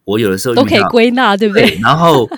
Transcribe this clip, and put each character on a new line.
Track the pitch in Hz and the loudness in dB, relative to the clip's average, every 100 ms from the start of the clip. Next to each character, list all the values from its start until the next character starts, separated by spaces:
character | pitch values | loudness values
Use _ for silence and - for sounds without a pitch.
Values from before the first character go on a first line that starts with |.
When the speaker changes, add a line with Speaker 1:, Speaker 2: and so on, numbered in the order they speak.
Speaker 1:
我 | - 107 | -6 -2
有 | 107 | -2
的 | 95 | -2
时 | 131 | -2
候 | |
遇 | 127 | -2
到 | |
Speaker 2:
都 | 277 | 0
可 | - | 0
以 | |
归 | 98 240 240 | 0 0 0
纳， | 240 233 202 | 0 0 2
对 | 220 | 0
不 | |
对？ | 196 110 | 2 0
Speaker 1:
对， | 90 | 0
然 | 113 156 | -2 2
后， | 170 143 110 | 2 2 -2